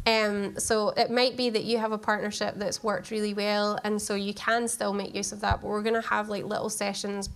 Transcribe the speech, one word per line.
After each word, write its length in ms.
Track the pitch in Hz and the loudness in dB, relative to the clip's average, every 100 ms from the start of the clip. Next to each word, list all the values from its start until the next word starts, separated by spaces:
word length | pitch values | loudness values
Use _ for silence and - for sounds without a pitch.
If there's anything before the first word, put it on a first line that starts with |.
| 226 | 4
Um, 520 | 220 214 208 196 - | 4 4 2 -2 -2
so 300 | - 220 208 | 0 2 2
it 220 | - 226 | 2 2
might 260 | 240 254 247 | 4 2 2
be 140 | 247 | 0
that 140 | 214 | 0
you 120 | 214 233 | 0 0
have 160 | 220 | 0
a 60 | 214 | -2
partnership 560 | 220 208 208 208 208 - | 0 0 -2 -2 -2 -2
that's 260 | 202 - | -4 -2
worked 280 | 214 202 - | -2 -2 -2
really 240 | 220 208 | -2 -2
well, 440 | 202 208 208 208 208 | 0 2 2 2 0
and 160 | 208 208 | 0 -2
so 140 | 208 | 0
you 180 | 202 202 | -2 -2
can 340 | 208 - 233 233 | -2 0 2 2
still 280 | - 208 | 0 -2
make 200 | 202 190 | -2 -2
use 160 | 196 202 | -4 -6
of 120 | 208 | -2
that, 180 | 202 196 | 0 0
but 80 | 208 | 0
we're 140 | 208 | 0
gonna 180 | 220 226 | 2 0
have, 300 | 220 214 214 | 2 0 0
like, 160 | 202 208 | -4 -4
little 240 | 208 214 | -4 -2
sessions, 580 | - 202 196 202 202 196 | -2 -2 -2 -4 -4 -6